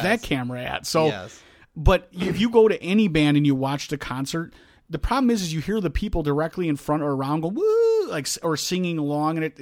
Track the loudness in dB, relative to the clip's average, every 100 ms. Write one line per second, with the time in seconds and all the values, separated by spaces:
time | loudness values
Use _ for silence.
0 | 2 -2 -2 -4 -4 -6 -6 -6 -2 2
1 | 2 0 -10 -16 -20 -20 _ 0 4 4
2 | 0 -6 -4 0 4 6 6 4 0 2
3 | 4 4 4 4 4 2 -2 -4 -6 -8
4 | -6 -6 -4 -6 -8 -14 -20 _ -10 -6
5 | -2 2 2 2 0 -4 -2 -2 -2 -2
6 | -2 -2 0 0 -2 -4 -2 -2 -2 -2
7 | 0 -2 -2 -2 -2 -2 2 2 4 2
8 | 0 -4 -6 -4 -2 -2 -2 -2 -2 -2
9 | -2 0 0 -2 -4 -8